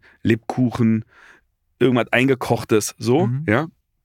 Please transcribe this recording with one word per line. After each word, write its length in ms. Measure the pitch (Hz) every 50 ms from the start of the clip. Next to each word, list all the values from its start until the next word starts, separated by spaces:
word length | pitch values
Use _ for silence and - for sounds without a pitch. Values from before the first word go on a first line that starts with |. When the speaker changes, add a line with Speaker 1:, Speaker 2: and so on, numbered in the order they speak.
| _ - _ _
Speaker 1:
Lebkuchen, 840 | - 101 113 110 - - - - 127 117 110 - 117 113 113 110 113 - _ - - - - _ _ _ _ _ _ _ _ _
irgendwas 320 | - 131 123 120 110 -
Eingekochtes, 840 | - 117 127 139 135 123 - - 127 107 - - 117 107 - - -
so, 300 | - - 110 123 - -
Speaker 2:
Mhm. 180 | 117 123 139 156
Speaker 1:
ja. 200 | 160 107 127 156 165 - _ _ _ _ _